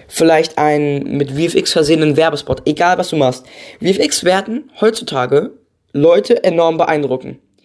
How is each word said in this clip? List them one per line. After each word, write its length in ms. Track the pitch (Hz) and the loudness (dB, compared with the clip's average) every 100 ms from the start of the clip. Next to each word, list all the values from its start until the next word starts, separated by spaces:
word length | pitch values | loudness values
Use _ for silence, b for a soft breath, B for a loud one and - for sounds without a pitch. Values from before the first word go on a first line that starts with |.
| B | B
vielleicht 500 | - 165 160 160 - | 0 2 4 0 0
ein 460 | 151 147 147 143 | 0 0 0 -2
mit 280 | - 143 139 | -4 -4 -4
V 60 | 135 | -2
F 160 | 170 | -2
X 180 | - - | -2 -2
versehenen 440 | 170 151 160 151 143 | 0 2 2 2 2
Werbespot, 460 | 160 147 - 131 | 0 -2 -6 -6
egal 340 | - 147 175 180 | -4 0 0 0
was 120 | 180 | -2
du 60 | 156 | 0
machst. 280 | 131 127 - B B B | 0 -2 -12 B B B
V 80 | 175 | -2
F 140 | 190 | 0
X 240 | 302 - | 0 0
werden 480 | 175 190 202 240 - - | 0 0 -2 -8 -10 -2
heutzutage 720 | 214 220 - 139 127 139 214 - _ _ _ | 0 0 -6 -4 0 0 0 -10 _ _ _
Leute 500 | 143 156 175 208 233 | 2 4 4 4 2
enorm 360 | 185 170 165 160 | 2 2 2 2
beeindrucken. 600 | 160 156 139 139 - 131 _ _ | 0 0 -2 -6 -8 -18 _ _